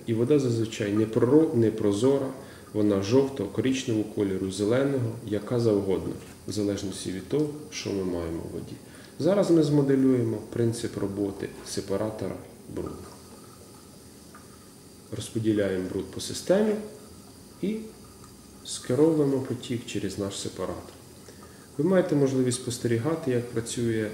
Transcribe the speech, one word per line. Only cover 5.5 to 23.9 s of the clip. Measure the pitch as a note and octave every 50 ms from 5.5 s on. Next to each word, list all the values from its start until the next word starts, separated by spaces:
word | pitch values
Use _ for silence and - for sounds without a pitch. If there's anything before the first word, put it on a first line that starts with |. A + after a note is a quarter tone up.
| B2+ A#2+
завгодно, | A#2 A2+ G#2 G2+ F#2+ F#2+ F#2 E2+ E2 E2+ E2 - - - - - - -
в |
залежності | G2 G#2+ G2+ G#2 G2 G2 G#2 F#2+ F#2 - - F#2+
від | F#2 F#2+ F#2 -
того, | C3 D3 D3+ D3 D3 D3+ - -
що | - - - G#2+
ми | G2+ G2 F#2+
маємо | F#2 F2 E2+ E2+ E2 E2 E2 - -
в | -
воді. | E2+ - - - - - - - - - - - -
Зараз | C3 E3+ G3+ G#3 F#3 F3
ми | E3+ D#3+ D3+
змоделюємо | C#3+ D3 D3 C#3 C3 C3+ C3 C3 C3 C3 A#2+ A#2 A2+ G#2+ G#2+ A2+ - -
принцип | A#2 A#2 A#2 A#2 - - G#2 - G2+
роботи | G2+ G2 G2 G2+ G2+ G2 F#2+ - F#2+ - - - - -
сепаратора | - G2+ F2+ - G2 G2 G#2+ A2 A2 - G2 F#2 F2+ - - - - - - - G2
бруду. | F#2 - - - - - - - - - - - - - - - - - - - - - - - - - - - - - - - - - - - - - - - - - - - - - - -
Розподіляємо | A#2 A#2 - - A#2 A2 A2 G#2+ G#2 G2+ F#2+ F#2+ F2+ F#2 F#2
бруд | G2 F#2+ F#2+ -
по | - -
системі | - - - - - - F3+ G3+ G#3+ G#3+ G#3 G#3+ - - - - - - - - - - - - - - - -
і | - G3 A3 A3 A3 - - - - - - - - - - - - - - - -
скеровуємо | - - - - - B2 C3 D3+ E3 D#3+ D3+ C#3+ C#3 C3+ C3
потік | - - A#2 - - - B2 A2+ -
через | - - G2+ - F#2 F#2 G2
наш | G2 G2 G2 -
сепаратор. | - G#2 - - F#2 F2+ F2 D#2+ - - - - - - - - - - - - - - - - - - - -
Ви | C#3+ F3+
маєте | F#3+ F#3 F3+ - D#3+
можливість | C#3+ C#3 C3 C3 C3 B2+ B2 A#2+ -
спостерігати, | - B2 A#2 - - A#2 A#2 A2+ A2+ D3+ E3 D#3+ - C3+
як | B2+ A#2+ A#2+ -
працює | - A#2+ A2+ - - C3 A#2 A#2